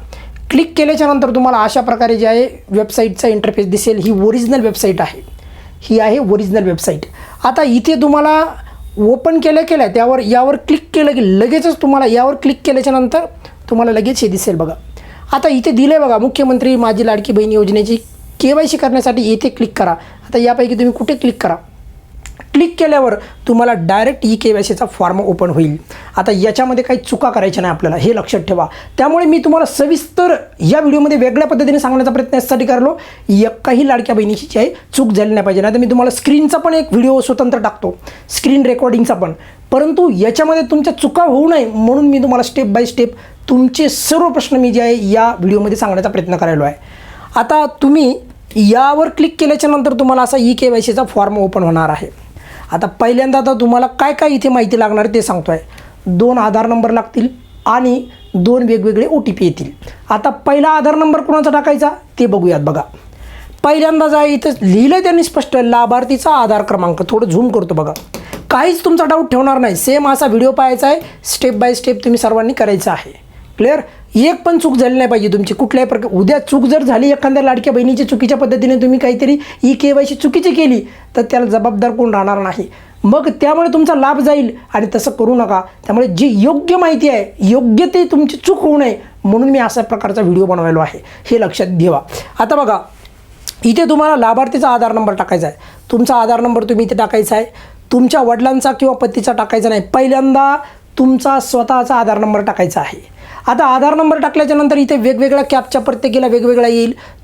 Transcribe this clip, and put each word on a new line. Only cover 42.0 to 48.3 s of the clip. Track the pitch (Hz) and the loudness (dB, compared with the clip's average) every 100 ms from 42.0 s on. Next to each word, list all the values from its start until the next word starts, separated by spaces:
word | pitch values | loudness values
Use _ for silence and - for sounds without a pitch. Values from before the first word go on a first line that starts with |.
| 285 | 2
मी | 277 | 2
तुम्हाला | 254 247 240 | 2 0 -2
step | - 226 214 | -2 0 0
by | 240 | 0
step | - 240 - - - - | 0 -2 -4 -20 -12 0
तुमचे | 254 254 254 302 | 2 2 2 -2
सर्व | - - 320 339 | -2 -2 0 0
प्रश्न | 262 - 262 | -2 -2 0
मी | 247 | 2
जे | 220 | 2
आहे | 233 240 196 | 2 0 0
या | 220 226 220 | 2 2 0
व्हिडिओमध्ये | 185 208 208 208 | 0 0 0 -2
सांगण्याचा | 208 185 190 | -2 -2 -2
प्रयत्न | 190 175 175 | -4 -4 -2
करायलो | 165 156 | 0 0
आहे. | 143 - - - - - - - | -2 -4 -16 -20 -20 -20 -6 -4
आता | 247 302 302 - | 0 0 0 0
तुम्ही | 277 302 262 - - | 2 4 2 -2 -8